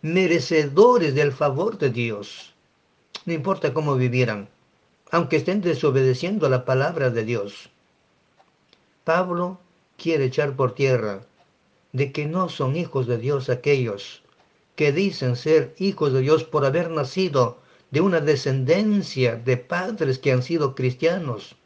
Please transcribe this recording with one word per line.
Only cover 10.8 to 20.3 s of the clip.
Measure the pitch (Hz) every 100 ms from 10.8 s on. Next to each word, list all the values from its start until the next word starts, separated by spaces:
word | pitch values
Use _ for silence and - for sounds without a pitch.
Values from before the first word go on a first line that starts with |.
| 135 127 107 98 - _ _ _ _ _ _
de | 131 139
que | 135 147
no | 170 180
son | - 135 147
hijos | 175 139 120
de | 117
Dios | 120 143 131
aquellos | 123 143 139 120 101 - - _ _ _ _ _ -
que | 151
dicen | 143 196 - 127 123
ser | 156 156 131 -
hijos | 196 196 147
de | 131
Dios | 131 156
por | 156 151 139
haber | 151 165
nacido | 160 135 - 185 139 120 - _ _ _
de | 139
una | 190 170
descendencia | 147 143 143 135 131 175 214 202 151 135 127 113
de | 120 123
padres | - 175 185 220 151 131
que | 143